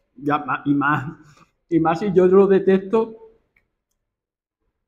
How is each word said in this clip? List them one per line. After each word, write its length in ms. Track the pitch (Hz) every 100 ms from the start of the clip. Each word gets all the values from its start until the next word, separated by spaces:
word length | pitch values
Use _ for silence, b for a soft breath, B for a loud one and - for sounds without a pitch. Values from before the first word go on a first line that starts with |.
| _ -
ya 220 | 143 147
ma-, 240 | 139 143 143
y 100 | 143
más, 360 | 139 147 127 - b b b _ _
y 100 | 165
más 200 | 160 165
si 140 | 208
yo 140 | 175 185
lo 180 | 190 190
detecto, 720 | 190 190 190 190 226 226 - - _ _ _ _ _ _ _ _ _ _ _ _ _ _ _